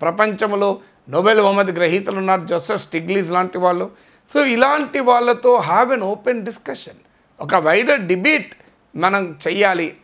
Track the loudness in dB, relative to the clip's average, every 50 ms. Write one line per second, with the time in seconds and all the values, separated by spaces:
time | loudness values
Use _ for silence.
0 | -4 -4 -2 0 -2 -2 -2 -2 -4 -2 -2 -2 -2 -2 -2 -4 -10 _ _ _
1 | _ -4 -2 0 2 4 4 4 4 2 2 2 0 0 0 0 0 0 0 -2
2 | -4 -4 -6 -4 -2 0 -2 -2 -2 -4 -4 -4 -4 -4 -6 -6 -6 -8 -8 -8
3 | -6 -4 -4 -4 -2 -2 -2 -2 -2 -2 -2 -2 0 0 0 0 -4 -8 -10 -18
4 | _ _ _ _ _ _ 0 0 0 2 2 2 2 2 2 0 -2 -4 -4 0
5 | 2 2 2 4 2 2 0 2 4 4 4 4 2 2 2 2 4 2 0 -2
6 | -2 -4 -6 -4 -4 -4 -4 -2 -6 -8 -12 -12 -12 -12 -12 -12 -14 -18 -20 -20
7 | _ _ _ _ _ _ _ -14 -4 0 0 2 4 4 4 4 4 2 2 0
8 | 0 0 -2 0 2 2 0 0 -2 -8 -16 -20 _ _ _ _ _ _ -6 -2
9 | 0 0 0 0 -2 -6 -8 -8 -6 -4 0 2 2 2 2 0 -2 -6 -8 -6